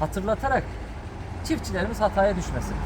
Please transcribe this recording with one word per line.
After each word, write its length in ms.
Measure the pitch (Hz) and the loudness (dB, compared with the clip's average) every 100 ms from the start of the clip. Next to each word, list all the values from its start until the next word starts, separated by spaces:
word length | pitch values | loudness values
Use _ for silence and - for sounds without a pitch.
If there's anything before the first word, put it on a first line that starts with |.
hatırlatarak 600 | 156 196 196 214 269 247 - - - - - - - - | -2 0 0 0 2 2 0 -6 -8 -10 -10 -10 -8 -6
çiftçilerimiz 560 | - 320 - 190 202 220 | -2 -2 0 -2 0 2
hataya 360 | 208 202 202 180 | 2 6 4 4
düşmesin. 380 | 160 131 - - | 0 -2 -2 -2